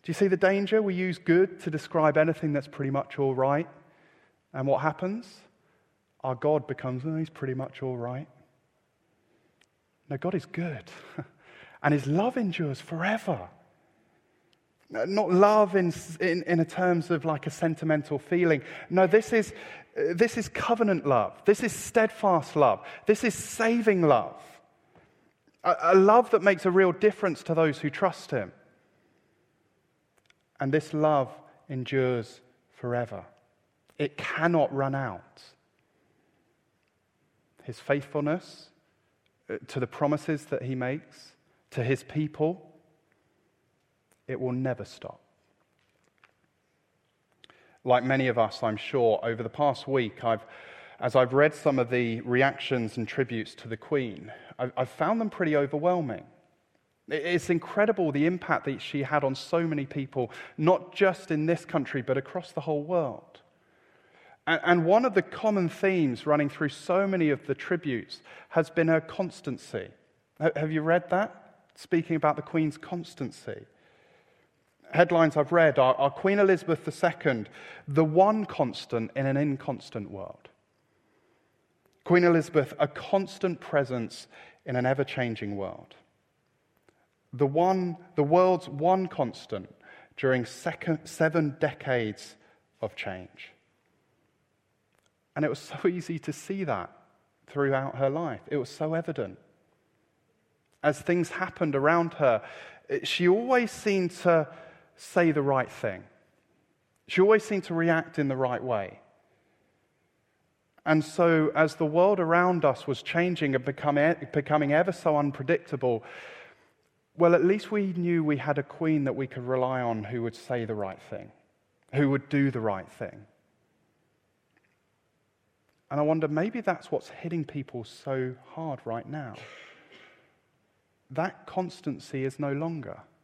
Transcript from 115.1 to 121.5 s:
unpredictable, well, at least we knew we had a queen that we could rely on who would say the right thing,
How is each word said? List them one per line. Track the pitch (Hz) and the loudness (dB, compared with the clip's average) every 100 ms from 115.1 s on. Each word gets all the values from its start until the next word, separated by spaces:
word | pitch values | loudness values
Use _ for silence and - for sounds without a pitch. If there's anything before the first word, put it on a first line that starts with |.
| 147 | 2
unpredictable, | 143 139 135 170 - 135 127 113 - - - - - _ _ _ _ _ _ - | 0 -2 -2 -2 -2 -2 0 -2 -6 -18 -18 -20 -20 _ _ _ _ _ _ 2
well, | 170 170 | 4 6
at | |
least | 170 208 - | 4 2 -2
we | 208 196 | -2 -2
knew | 175 175 170 | -2 0 0
we | 151 143 | 2 0
had | 135 143 | 0 -2
a | |
queen | 139 - 160 156 | -4 -4 0 2
that | 135 | 0
we | 120 135 | -2 -6
could | 135 123 | -6 -4
rely | 127 127 131 | 0 0 0
on | 120 110 | -2 -4
who | 104 120 | -6 -6
would | 117 | -6
say | 113 - 123 | -8 -6 -6
the | 110 | -4
right | 107 98 92 - | -6 -6 -10 -14
thing, | 98 98 _ _ | -14 -14 _ _